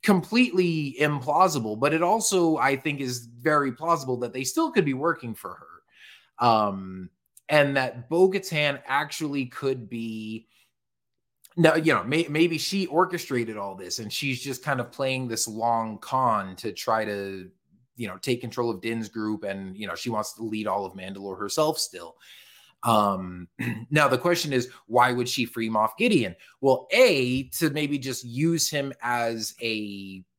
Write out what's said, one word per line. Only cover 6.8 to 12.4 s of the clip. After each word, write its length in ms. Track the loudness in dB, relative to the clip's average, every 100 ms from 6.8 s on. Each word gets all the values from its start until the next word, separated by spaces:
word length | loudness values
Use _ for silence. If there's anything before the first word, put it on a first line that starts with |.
| -8 -12 -14 _ _ _ 2
and 260 | 4 4 2
that 320 | -2 -6 -4
Bo-Katan 720 | 4 4 4 -2 0 0 -2 -2
actually 580 | -2 -2 -4 -4 -4
could 460 | -4 -4 -2 -2 -6
be, 560 | -8 -6 -8 -8 -10 _ _ _ _ _ _ _ _ _ _ -10 4
now, 180 | 6
you 180 | 6 4
know, 100 | 2
may-, 260 | 2 -2 0
maybe 280 | 2